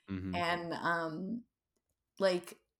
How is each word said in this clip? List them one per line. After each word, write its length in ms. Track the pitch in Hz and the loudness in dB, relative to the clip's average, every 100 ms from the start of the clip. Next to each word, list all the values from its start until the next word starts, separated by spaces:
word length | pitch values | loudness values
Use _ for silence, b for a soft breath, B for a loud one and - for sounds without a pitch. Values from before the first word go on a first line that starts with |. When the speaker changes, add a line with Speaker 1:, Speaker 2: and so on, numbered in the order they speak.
| - | -6
Speaker 1:
Mm-hmm. 240 | 95 92 | -4 -2
Speaker 2:
and, 380 | 175 170 170 170 | 0 2 0 -2
um, 680 | 156 165 170 165 160 190 233 - _ _ _ _ _ _ - | -2 0 2 0 -2 -4 -6 -8 _ _ _ _ _ _ 2
like, 400 | 196 180 - - _ - | 4 2 -2 -16 _ 2